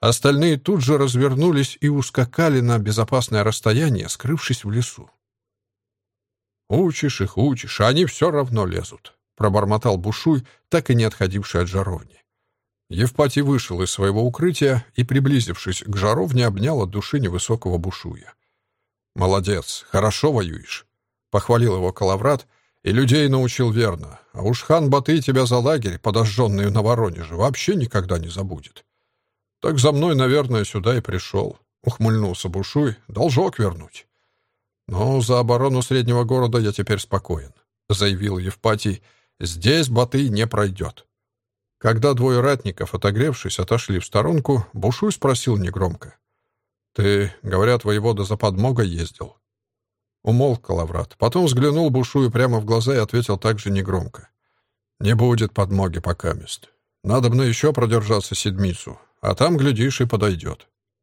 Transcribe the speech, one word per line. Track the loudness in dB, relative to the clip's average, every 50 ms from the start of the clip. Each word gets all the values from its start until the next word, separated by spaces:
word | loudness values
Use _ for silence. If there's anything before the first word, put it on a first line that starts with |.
Остальные | 0 0 2 2 2 2 4 4 4 2 2 0
тут | 0 0 0 2 2
же | 2 2 2
развернулись | 2 2 2 2 2 2 2 2 2 2 2 2 0 -2 -2 -2
и | 0 0
ускакали | 0 0 -2 -2 -2 -2 -2 0 0 0 2 2 2 2
на | 2 2 2 2
безопасное | 0 0 0 0 0 0 0 -2 0 0 0 0 0
расстояние, | 0 -2 0 0 2 2 2 2 2 0 -2 -4 -6
скрывшись | -10 -8 -4 -4 -4 -4 -2 -4 -4 -4 -4
в | -4
лесу. | -2 -2 -4 -4 -8 -14 -20 -20 _ _ _ _ _ _ _ _ _ _ _ _ _ _ _ _ _ _ _ _ _ _ _ _ _ _ _ _ _ _ _ -2
«Учишь | 0 2 2 2 0 0 -2 -2 -2 -2
их, | -4 -2 0 0
учишь, | 0 0 0 -2 -6 -8 -2 0
а | 2 2
они | 4 2 0
всё | 0 0 0 0 0
равно | 2 0 -2 0 -2 -2 -2
лезут», | -2 -2 -6 -8 -10 -14 -20 _ -20 -20 _ _ _ _
пробормотал | -2 0 2 2 2 2 2 0 0 2 0 0
Бушуй, | 0 -2 -4 -6 -2 0 2 2 2 0 -6 _ _ _ _
так | -2 0 2 2
и | 2
не | 2 2
отходивший | 0 0 0 -2 -2 -2 -4 -6 -2 -2 -2 -2
от | 0
жаровни. | -2 -2 -4 -4 -6 -8 -10 -16 _ _ _ _ _ _ _ _ _ _ _ _ _ _ _ _
Евпатий | -2 -2 0 0 2 0 0 2 2 0 2
вышел | 2 0 0 -2 -4 -4 -4 -4
из | -4
своего | -2 0 0 0 2 2 0
укрытия | -2 -2 0 -2 -2 0 2 2 2 2 0 -2 -4 _
и, | -4 -2
приблизившись | 0 0 2 2 2 2 2 0 -2 -6 -8 -6 -6 -6 -6 -6
к | -6 -4
жаровне, | 0 0 2 2 0 0 0 0 0 0
обнял | 0 0 0 -2 0 0 0 -2
от | -2
души | -4 -6 -6 -4 -2 -2
невысокого | -2 -2 -2 -4 -2 -2 -4 -4 -2 -2 -2 -2
Бушуя. | -4 -6 -8 -10 -12 -14 -14 -14 -18 -20 -20 _ _ _ _ _ _ _ _ _ _ _ _ _ _ _ _
«Молодец, | -2 0 2 2 2 0 0 -2 -4 -4 -8 -12 -12 -10 -2
хорошо | 0 2 2 2 2 2 0 2 2
воюешь», | 0 -2 -2 -6 -10 -12 -14 -14 -16 -16 _ _ _ _ _ _ _ _ _ -2
похвалил | -2 2 2 2 2 2 2 0
его | 0 -2 -4 -2
Калаврат, | 0 0 0 0 2 2 0 0 0 -4 _ _ _ _ _ _ _ -2
«и | 0 2
людей | 2 4 4 4 4 4 4
научил | 2 2 0 0 0 0 0 0
верно. | 2 2 0 0 -2 -4 -10 -14 -16 -20 _ _ -10
А | -4 -2
уж | -2 -2 -2 0
хан | 2 2 2 4 2
Батый | 2 2 2 2 0 0
тебя | 2 2 2 2 2
за | 2 2 2
лагерь, | 2 2 0 0 -2 -4 -6 -4
подожжённый | -4 0 2 2 2 2 2 2 2 2 2 2 0 2
на | 2 2 2
Воронеже, | 2 2 2 0 -2 -4 -6 -10 -8 -2
вообще | 0 0 0 0 0 -2 0 0
никогда | 0 -2 0 -2 -2 -2 0 -2 -4
не | -4 -6
забудет». | -6 -8 -6 -6 -8 -12 -14 -18 _ -20 _ _ _ _ _ _ _ _ _ _ _ _ _ _ _ _
«Так | -2 0 2 4
за | 4 4 4
мной, | 4 2 2 2
наверное, | 2 2 4 2 2 2 0 -2 -2 -2
сюда | -2 -4 -2 0 0 0
и | 0
пришёл», | -2 -4 -6 -8 -6 -4 -4 -4 -4 -4 -8 -12 _ _ _ _ -6
ухмыльнулся | -6 -2 0 0 2 2 2 0 -2 -4 -6 -8 -6
Бушуй, | -6 -6 -6 -4 -2 0 0 0 -2 -6 _ -12
«должок | -4 -2 0 0 2 2 0 0 0 -2
вернуть». | -2 -2 -2 -6 -12 -18 -20 -20 -20 _ _ _ _ _ _ _ _ _ _ _ _ _ _ _ _ -8
«Ну, | -4 -2 0 0 0 0 2
за | 2 2 2
оборону | 4 2 2 2 2 2 0 0 0
среднего | 0 0 0 2 2 2 0 0
города | 0 0 0 0 0 0 0
я | 0 0 -2
теперь | -4 -2 -2 -2 -2
спокоен», | -2 -4 -4 -4 -4 -4 -6 -6 -6 -12 -18 _ _ _ _ _ _ -4
заявил | -2 0 0 0 0 0 -2 -4 -4 -4
Евпатий, | -4 -6 -8 -2 0 0 0 0 -2 -4 -4 -4 -8 _ _ _ _ _ _ _
«здесь | -8 -8 -6 -2 2 2 2 4 2 2
Батый | 2 0 0 2 0 0 0 0
не | 0 0 0
пройдёт». | 0 0 0 0 0 -2 -4 -8 -8 -10 -14 _ _ _ _ _ _ _ _ _ _ _ _ _ _ _ _
Когда | 0 0 0 2 2 2 2
двое | 2 2 2 2 2
ратников, | 2 2 0 0 -2 -6 -6 -6 -8 -8 -6
отогревшись, | -2 -2 0 0 2 0 0 -2 -4 -8 -8 -6 -6
отошли | -2 -2 -2 -2 0 -2 -2 -4
в | -4
сторонку, | 0 0 0 0 2 0 0 0 0 0 0 0 -4 -6
Бушуй | -2 -2 -2 0 0 -2 -2 -2
спросил | 0 0 0 0 0 0 0 0
негромко. | 0 -2 -4 -2 -2 -2 -2 -2 -6 -12 -20 -20 _ _ _ _ _ _ _ _ _ _ _ _ _ _ _ _
«Ты, | 0 2 2 4 2 2 -2 -4 -10 -6
говорят, | -2 0 2 4 4 2 2 0
воевода | 0 -2 0 0 0 0 -2 -2
за | -4 -2
подмогой | 0 0 0 0 2 0 0 2 0 0 -2
ездил?» | -2 -4 -6 -8 -10 -14 -16 -16 -16 _ _ _ _ _ _ _ _ _ _ _ _ _ _ _ _ _ 0
Умолк | 2 2 4 4 2 0 -2 -4
Калаврат, | -4 -4 -4 -4 -4 -4 -6 -6 -8 -4 _
потом | -2 0 2 2 2
взглянул | 2 2 2 2 2 2 2 2 2
Бушую | 2 0 0 0 0 2 2 2
прямо | 2 2 2 2 2 0
в | 0
глаза | 0 0 0 2 2 0
и | 0
ответил | 0 0 0 -2 0 0 -2 -2
также | 0 -2 -2 -2 -2 -2
негромко. | -2 -2 0 -2 -2 -4 -4 -6 -10 -16 -20 _ _ _ _ _ _ _ _ _ _ _ _ _ _ _
«Не | 0 2 4
будет | 4 4 4 2 2 0 -2 0
подмоги | -2 -2 0 0 0 0 0 -2 -4
покамест. | -4 -4 -4 -4 -4 -4 -6 -6 -8 -12 -16 -16 -16 _ _ _ _ _ _ _ -4
Надобно | 0 0 2 2 2 2 2 2
ещё | 2 0 2 2 2 2
продержаться | 2 2 2 2 0 2 0 0 -2 -2 -4 -6
седмицу, | -4 -4 -4 -2 0 0 -2 -2 -4 -10 -16 -18 -18 _ _ _ _
а | -2 -2 2
там, | 2 2 2 4
глядишь, | 2 2 2 2 2 0 0 0 0
и | 0
подойдёт». | 0 0 0 0 0 0 -2 -6 -8 -10 -10 -14 _ _ _ _ _ _ _